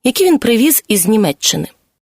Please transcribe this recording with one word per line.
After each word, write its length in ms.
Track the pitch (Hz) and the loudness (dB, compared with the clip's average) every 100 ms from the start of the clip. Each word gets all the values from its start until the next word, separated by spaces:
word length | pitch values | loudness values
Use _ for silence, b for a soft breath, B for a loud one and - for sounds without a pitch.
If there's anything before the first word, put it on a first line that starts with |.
які 220 | 247 - 370 | -2 0 2
він 140 | 311 | 2
привіз 440 | 233 233 285 - - | 2 2 2 0 -2
із 200 | 208 175 | -2 0
Німеччини. 600 | 220 185 139 - 156 - _ _ _ | 0 0 -2 -4 -4 -8 _ _ _